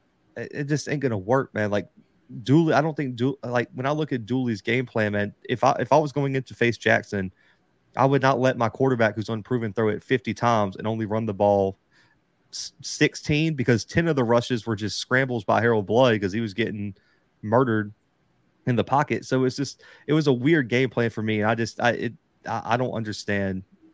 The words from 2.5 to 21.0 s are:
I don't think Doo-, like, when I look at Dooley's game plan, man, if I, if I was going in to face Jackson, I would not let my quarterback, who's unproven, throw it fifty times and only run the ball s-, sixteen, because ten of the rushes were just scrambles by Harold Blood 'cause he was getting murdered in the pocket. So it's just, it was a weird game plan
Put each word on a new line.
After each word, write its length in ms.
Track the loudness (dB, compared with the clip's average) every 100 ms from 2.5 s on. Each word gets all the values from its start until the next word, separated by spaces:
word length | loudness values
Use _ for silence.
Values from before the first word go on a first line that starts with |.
| 4 4
I 80 | 2
don't 140 | 0
think 200 | -2 -6
Doo-, 240 | -2 -2 -2
like, 260 | -4 -2 -2
when 140 | -4 -2
I 40 |
look 220 | -2 -2
at 140 | -4 -2
Dooley's 340 | -2 -2 -2
game 240 | -2 -2
plan, 280 | 0 0 0
man, 200 | 0 -2 -6 -6
if 140 | 0
I, 120 | 0 0
if 120 | 2
I 60 | 2
was 140 | 2
going 240 | -2 -2
in 80 | -2
to 100 | -6
face 240 | 0 0 2
Jackson, 560 | 2 0 0 -4 -4 -8 _ _ _ _ _ 0
I 80 |
would 160 | 2 4
not 180 | 2 2
let 180 | 2 2
my 120 | -2
quarterback, 460 | 0 0 2 0
who's 140 | 0 -6
unproven, 440 | -6 -4 -4 -2
throw 160 | -2 0
it 140 | -2
fifty 320 | -2 -2 -2
times 400 | 0 2 2 0
and 100 | -4
only 200 | -6 -4
run 200 | -2 -2
the 80 | -2
ball 440 | 2 4 4 2 -4 _ _ _ _ _ _ _
s-, 220 | -14 -14 -14
sixteen, 760 | -8 0 0 0 -2 0 0
because 280 | 0 0 0
ten 220 | 0 0 0
of 80 |
the 80 | 2
rushes 420 | 2 2 0 -4
were 100 | -4
just 220 | -6 -6 -8
scrambles 460 | -2 0 0 -2
by 180 | 0 2
Harold 260 | 2 2 2
Blood 320 | 4 4 4
'cause 100 | 0
he 100 | -2
was 120 | -4
getting 420 | -2 -4 -4 -8 -10 _ _ _ _
murdered 520 | 0 2 4 0 -2 -8 _ _ _ _ _ _
in 100 | 0
the 80 | 0
pocket. 420 | 2 2 2 -2
So 180 | 0 0
it's 120 | 0
just, 280 | -2 -6 -10 -20 -10 -2
it 60 |
was 140 | 2 2
a 60 |
weird 360 | 2 4 2 2
game 200 | 0 0
plan 200 | 0